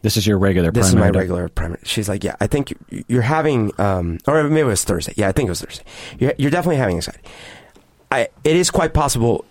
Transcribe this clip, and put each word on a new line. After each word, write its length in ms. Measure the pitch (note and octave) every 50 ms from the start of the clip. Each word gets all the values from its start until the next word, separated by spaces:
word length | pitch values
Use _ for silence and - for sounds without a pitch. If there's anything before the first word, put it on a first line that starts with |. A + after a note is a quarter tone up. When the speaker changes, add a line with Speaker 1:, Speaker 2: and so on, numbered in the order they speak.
Speaker 1:
This 140 | - G#2+ - A2+
is 80 | G2
your 120 | G#2+ G#2 F#2
regular 320 | G2 G2 F#2 E2+ E2+ E2
Speaker 2:
This 160 | G#2+ A#2+ G#2+ F#2
is 40 |
Speaker 1:
primary 160 | F#2 - G#2 G2+
Speaker 2:
my 40 |
Speaker 1:
doc- 80 | G2 F#2+
Speaker 2:
regular 280 | F#2+ F2+ F2+ F2 F2 E2
primary. 320 | _ - - E2+ E2+ - -
She's 240 | - - A2+ G#2 G2+
like, 120 | G2 G#2
"Yeah, 140 | - F2 - -
I 60 | G2+
think 280 | G2+ - C#3+ C#3 - - - - -
you, 140 | - - - -
you're 140 | - B2
having," 500 | A2+ B2 D#3 D#3+ D#3 D#3 C#3 A#2+ G#2+ G2+ - -
um, 380 | G2 G2+ F#2+ F#2 F2 E2+ E2 E2+ - -
or 160 | D3 D#3+ D3+
maybe 160 | D3 D#3 D#3
it 40 | D3+
was 200 | B2 G2+ F#2 -
Thursday. 300 | - G2 E2+ D#2+ - -
"Yeah, 120 | - G#2 F#2+
I 40 |
think 140 | F#2+ - C3 F#2+
it 20 |
was 120 | F2 -
Thursday. 220 | - - - - - - - - - - - -
You're, 160 | B2 C#3 - -
you're 120 | C3+ C#3+
definitely 260 | D3+ F3 D#3+ F3+ D#3+
having 200 | C3+ B2+ G2 F2
anxiety." 260 | E2+ F2 - - - - - - - - - - - - - _ - _ _ _ _ _ _
I, 180 | C3+ B2+ A2+ - _ - C3+
it 100 | D3+ E3
is 160 | F3 F3+ E3+
quite 240 | - G3 E3 D#3+ -
possible 500 | D3+ D3 C#3 - A#2+ A2+ A#2 G2+ - - _